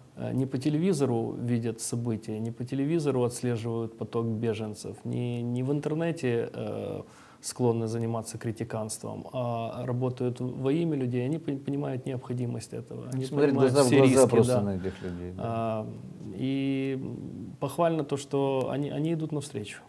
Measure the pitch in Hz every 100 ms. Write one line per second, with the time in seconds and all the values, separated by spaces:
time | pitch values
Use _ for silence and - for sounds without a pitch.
0 | - - 117 120 135 131 147 151 185 156
1 | 131 117 117 - 120 120 117 113 - 127
2 | 120 110 - 107 113 117 123 135 139 170
3 | 147 127 120 120 123 117 117 117 113 -
4 | 113 120 117 110 117 104 107 107 - -
5 | 120 123 123 120 120 123 131 147 147 156
6 | 165 165 127 117 113 - 107 107 104 104
7 | - - - - - - 120 117 110 117
8 | 113 117 113 120 117 110 117 113 110 -
9 | 107 107 - 131 120 117 113 123 127 120
10 | 127 127 123 123 127 139 131 156 165 143
11 | 127 123 127 156 156 139 139 143 143 131
12 | 139 127 - 127 120 117 - 117 117 123
13 | 120 131 131 143 147 139 131 139 127 143
14 | 131 131 127 117 120 123 101 92 92 -
15 | 95 87 87 90 117 113 113 110 113 113
16 | 127 - 107 92 131 135 135 135 135 131
17 | 131 123 - - - - 135 - 170 160
18 | 143 139 - 139 139 135 131 131 143 143
19 | 160 165 156 151 - 117 104 -